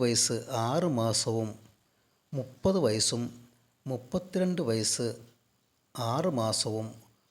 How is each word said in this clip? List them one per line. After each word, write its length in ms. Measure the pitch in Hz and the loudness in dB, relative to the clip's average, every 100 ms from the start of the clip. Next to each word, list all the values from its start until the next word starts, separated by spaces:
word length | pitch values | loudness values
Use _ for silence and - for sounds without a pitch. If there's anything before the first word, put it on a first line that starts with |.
വയസ്സ് 360 | 123 113 - 113 - 123 117 | 2 4 2 0 -2 -2 0
ആറ് 220 | 151 175 123 | 2 2 2
മാസവും, 520 | 113 110 - 113 107 104 - _ _ _ _ _ _ | 2 2 0 0 -2 -6 -18 _ _ _ _ _ _
മുപ്പത് 460 | 143 120 - 190 190 131 | -8 -8 -2 2 4 2
വയസ്സും, 380 | 110 - 120 120 - - _ _ _ 139 | 2 0 0 -4 -8 -20 _ _ _ -8
മുപ്പത്തിരണ്ട് 720 | 123 - 180 180 190 185 180 | -8 -4 -6 -2 0 0 0
വയസ്സ് 460 | 131 113 107 - 117 107 - _ _ _ _ _ _ - | 0 0 0 0 -2 -4 -16 _ _ _ _ _ _ -6
ആറ് 360 | 117 131 180 135 | -2 0 0 0
മാസവും 500 | 110 107 117 110 110 113 - _ _ | 0 0 -2 -4 -6 -12 -20 _ _